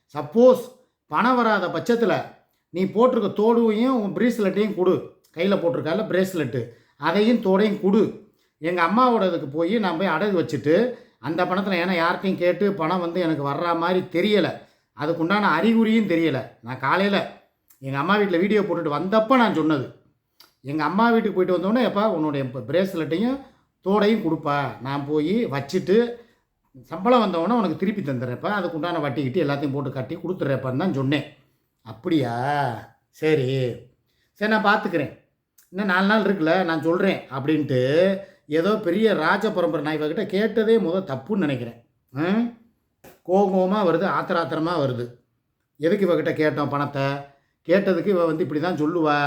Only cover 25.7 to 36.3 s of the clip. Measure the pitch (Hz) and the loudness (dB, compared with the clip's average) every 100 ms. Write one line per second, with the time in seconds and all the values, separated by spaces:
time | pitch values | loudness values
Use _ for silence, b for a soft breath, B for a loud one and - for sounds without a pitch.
25.7 | 185 - 208 240 - b b b _ _ | -4 0 2 2 -4 b b b _ _
26.7 | 131 113 165 202 247 208 170 170 240 190 | -20 -14 -4 2 2 2 0 0 0 0
27.7 | 156 196 208 143 127 123 123 170 202 175 | -2 -4 -4 -4 -4 -6 -6 -4 -4 -4
28.7 | 165 170 170 147 127 135 180 160 139 147 | -4 -4 -4 -4 -4 -4 -2 -2 -2 -4
29.7 | 139 139 135 123 165 160 185 139 131 131 | -4 -6 -8 -8 -8 -8 -4 -2 -2 -2
30.7 | 127 185 135 135 170 - - _ _ _ | -2 -2 -2 0 -2 -4 -16 _ _ _
31.7 | _ 117 113 180 165 123 120 131 147 135 | _ -20 -10 -2 0 0 -2 -2 -2 -2
32.7 | 110 - _ _ - 156 151 127 135 127 | -4 -12 _ _ -4 0 2 0 -2 -4
33.7 | - - _ _ _ _ - 208 220 202 | -6 -14 _ _ _ _ -6 0 0 2
34.7 | 214 214 165 127 - _ _ _ _ _ | 0 0 -4 -4 -10 _ _ _ _ _
35.7 | 185 196 180 196 220 196 | -6 -2 2 2 2 2